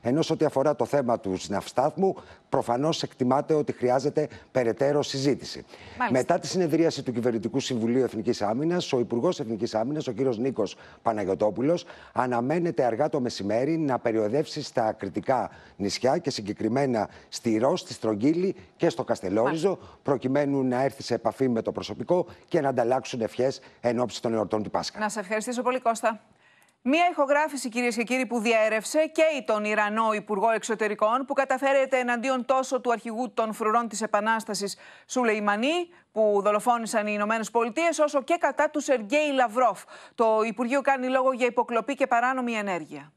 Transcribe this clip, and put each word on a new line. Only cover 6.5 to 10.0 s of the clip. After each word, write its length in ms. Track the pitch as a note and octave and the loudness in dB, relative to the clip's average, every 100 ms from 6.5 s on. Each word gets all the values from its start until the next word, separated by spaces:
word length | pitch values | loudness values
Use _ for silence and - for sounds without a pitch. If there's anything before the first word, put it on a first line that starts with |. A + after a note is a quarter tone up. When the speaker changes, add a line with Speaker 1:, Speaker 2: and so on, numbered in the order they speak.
| F3+ E3+ D#3 E3 - | -2 2 4 2 0
Speaker 1:
του 80 | B2+ | -4
Κυβερνητικού 460 | A#2+ A#2+ A2+ G#2+ C#3 | -2 0 0 -2 -4
Συμβουλίου 440 | - B2 A2+ B2 | -2 -2 0 2
Εθνικής 380 | A#2+ G#2+ G#2 A2+ | 0 -2 -2 0
Άμυνας, 520 | G#2 A#2 D#3 F3 - | 0 0 0 -2 0
ο 60 | B2+ | 0
Υπουργός 400 | A#2 A#2+ D#3 F3 | 0 0 0 -2
Εθνικής 360 | A2 A2 A#2 | -6 -4 -2
Άμυνας, 320 | G#2+ A#2 D3+ | -2 -2 -4